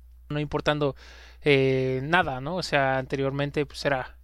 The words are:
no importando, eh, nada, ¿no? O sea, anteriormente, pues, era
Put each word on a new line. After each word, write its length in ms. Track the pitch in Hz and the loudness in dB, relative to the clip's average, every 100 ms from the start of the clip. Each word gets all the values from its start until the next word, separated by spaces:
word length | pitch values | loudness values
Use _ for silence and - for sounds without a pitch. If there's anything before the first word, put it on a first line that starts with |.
| - - - | -20 -20 -8
no 100 | 147 | -6
importando, 580 | 147 147 151 151 147 - - - - - | -4 -2 0 2 0 -2 -12 -20 -20 -2
eh, 600 | 151 139 135 131 131 131 | 4 6 6 2 0 -2
nada, 400 | 139 175 165 131 | 2 2 2 -4
¿no? 140 | 135 180 | -6 -6
O 60 | |
sea, 360 | 156 147 135 131 | -2 0 2 0
anteriormente, 680 | 131 139 135 139 143 151 | -2 -2 -2 -2 -2 -2
pues, 180 | 143 - 147 | -4 -4 -2
era 320 | 135 127 - | -2 -4 -14